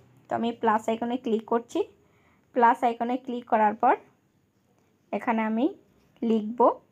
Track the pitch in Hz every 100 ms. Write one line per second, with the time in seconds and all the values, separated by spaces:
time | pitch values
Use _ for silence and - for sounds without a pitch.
0 | _ _ _ 233 226 233 226 220 226 226
1 | 233 247 240 220 226 233 240 330 403 _
2 | _ _ _ _ _ - 233 240 247 233
3 | 233 247 - 247 - 226 214 220 247 415
4 | - _ _ _ _ _ _ _ _ _
5 | _ 202 233 226 220 220 294 403 _ _
6 | _ _ 233 220 208 240 254 508 _